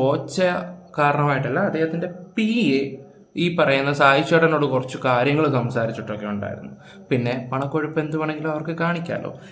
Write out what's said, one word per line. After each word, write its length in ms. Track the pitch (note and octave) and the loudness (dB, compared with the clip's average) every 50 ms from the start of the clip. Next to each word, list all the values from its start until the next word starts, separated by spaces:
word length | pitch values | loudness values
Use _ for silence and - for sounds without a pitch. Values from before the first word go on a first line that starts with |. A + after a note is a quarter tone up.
ബോച്ച 400 | C3 C3+ D3+ D#3+ - - - F#3 F#3 F3+ F3 F3 - - - - - - - - | 2 2 2 0 -4 -4 -2 0 2 2 0 -2 -6 -8 -12 -16 -18 -8 -2 0
കാരണമായിട്ടല്ല, 600 | D3 C#3+ C#3+ D3 D3 D3 C#3 C3 C#3+ B2 C3 E3+ | 2 2 2 2 2 2 2 0 -2 -2 0 0
അദ്ദേഹത്തിൻ്റെ 500 | G3+ G3 - D#3+ D#3+ D#3+ E3 E3+ F3+ F3+ - - - - - | 0 0 0 0 0 0 -2 -4 -6 -6 -8 -12 -16 -6 -2
പി 120 | A3+ A3 G#3+ A3+ A#3+ G#3 C#3+ C3+ | -2 0 2 2 2 2 2 2
എ 300 | C#3 C3+ C3+ C3+ - - - - - - _ - - | 2 0 -2 -6 -12 -16 -20 -20 -20 -20 _ -4 -2
ഈ 180 | E3+ F3 E3+ | 0 0 2
പറയുന്ന 360 | F3 D3+ C#3 C3+ C3+ C#3 C#3+ | 2 2 4 4 2 2 0
സായി 300 | C#3+ C#3+ D3 C3+ C3+ C#3 | 2 4 6 6 6 6
ചേട്ടനോട് 440 | D#3 D#3+ E3+ D#3+ E3 D#3 D#3 D3 C#3+ | 4 4 4 4 6 4 4 2 2
കുറച്ച് 320 | C3+ B2+ B2+ B2+ - - - - | 2 0 -2 -2 -4 -6 -2 0
കാര്യങ്ങൾ 480 | C3 B2 A#2+ B2+ C#3 C#3+ D3+ D#3+ D3+ | 2 2 4 4 4 4 4 2 2
സംസാരിച്ചിട്ടൊക്കെ 720 | C3 B2 A2+ A2+ - A#2+ A2+ A2+ A2 A2 G2+ A2 G#2+ G#2 G#2 | 2 0 0 0 0 -2 -2 -2 -4 -6 -8 -8 -8 -6 -6
ഉണ്ടായിരുന്നു. 500 | G#2 G#2 G2+ G2 - - - - - - - - - - - - - | -4 -4 -4 -4 -6 -8 -10 -12 -14 -16 -18 -20 -20 -20 -20 -4 -2
പിന്നെ 380 | C3+ A#2+ A#2+ A#2+ B2 A#2+ A#2+ - | 0 0 0 0 -2 -4 -4 -4
പണക്കൊഴുപ്പ് 480 | C3+ C3+ C#3 C3+ D#3+ D#3 D3+ D3+ D#3 D#3+ | -4 -4 -2 -2 -2 -2 -4 -2 -2 -4
എന്ത് 160 | D3+ D3+ D3+ | -2 -2 -2
വേണമെങ്കിലും 340 | D#3 D#3 D#3 D#3 D3+ D3+ D#3+ | -2 -2 -4 -4 -4 -4 -4
അവർക്ക് 180 | D#3 D3+ D#3 E3+ | -4 -4 -4 -6
കാണിക്കാമല്ലോ. 720 | D#3+ E3 E3 E3+ E3+ E3 E3+ - A2 - - - - - - - | -4 -2 -2 -2 -2 -2 -4 -6 -6 -6 -6 -8 -10 -12 -16 -20